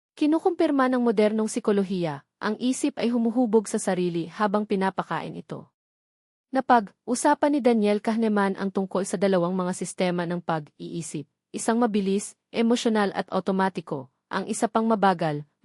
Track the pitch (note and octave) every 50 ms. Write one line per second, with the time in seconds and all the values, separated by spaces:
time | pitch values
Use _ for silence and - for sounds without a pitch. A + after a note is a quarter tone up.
0 | _ _ _ - D#4 D4 D#4 D#4+ - F#4+ F4 - E4+ D#4 D4 C4+ C4 B3+ B3+ B3
1 | A#3+ A#3 G#3+ G3 G#3+ G#3+ G#3+ A3 A3 G#3+ - A#3+ - - G#3 G3+ G3 F3+ G3 F3+
2 | E3+ D#3+ C#3+ C#3 - _ _ - - G3+ G#3+ - A3+ B3+ C4 - - C#4+ - -
3 | - A#3 A#3+ A#3+ A3+ A#3 G#3+ B3 B3+ A3 G3+ A3+ G#3 - - A3 - G#3 F#3 F3
4 | F3+ F3 E3+ E3+ D#3+ E3+ - - G#3+ G#3 F#3+ G#3 G#3+ - G#3 F#3+ F#3+ F#3+ F#3 -
5 | E3+ - E3+ D#3 - D#3+ D#3+ E3+ - - - - D#3+ _ _ _ _ _ _ _
6 | _ _ _ _ _ _ _ _ _ _ - C4+ - - C4 A#3+ G#3 - _ _
7 | - - B3 - - D4+ D4 - - D4 C#4+ D4 A3 B3 A#3 A3+ G3+ G#3 G#3 G#3
8 | - A3+ A3 A3+ A3+ A3 G#3 G#3 G3 G3 F#3+ - G3 G3 F#3+ G3+ G3 F#3 - F#3+
9 | G3 - - F#3+ G3 G3 F#3+ F3+ E3+ F3 F#3 F#3 F3+ F3+ F#3 - F3+ E3+ - -
10 | F#3+ F3+ F3 F3 F3 E3 F3 F3 - - E3 D#3+ D3+ - _ - E3+ F3 E3+ E3+
11 | D#3 - - D#3 C#3 _ _ _ _ _ - G#3 - - A3+ A#3 B3 A3+ G3 G#3+
12 | F#3+ F#3+ F#3+ G#3 - - - _ _ _ - - A#3 A3+ A#3+ A#3+ - A#3+ A3 G#3+
13 | G3+ G3 - - F#3+ - - F#3+ F#3 - F#3+ F#3+ F#3+ F#3+ - - E3 - D#3+ C#3
14 | B2+ - _ _ _ - - F#3+ F#3 - G#3+ - A#3+ A3 - A3+ A3+ A3+ A3+ G3+
15 | F#3 G3+ F#3+ E3 E3+ D#3 D3+ D3 D3 _ _ _